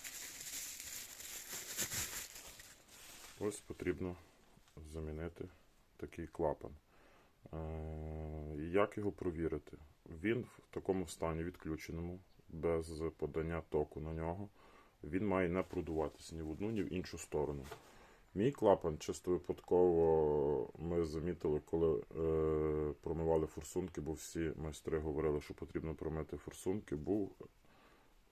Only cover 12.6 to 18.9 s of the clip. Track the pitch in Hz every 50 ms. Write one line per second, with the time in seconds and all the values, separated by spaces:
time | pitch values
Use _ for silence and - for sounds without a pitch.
12.6 | 76 85 82 80 80 82 82 76 82 80 - - 78 73 71 80 78 82 85 82
13.6 | - - - 76 76 - - 80 76 78 80 80 80 82 87 101 101 101 - -
14.6 | - - - - - - _ - - 73 80 95 107 101 95 95 92 85 87 92
15.6 | 90 - - 90 82 82 80 78 76 71 - - - - 82 82 80 78 78 76
16.6 | 101 110 113 104 85 - 80 92 85 - - 82 - - - 76 71 67 73 69
17.6 | 65 - - - - - - - - - - - - - - 90 104 139 143 -
18.6 | 113 104 95 - - 82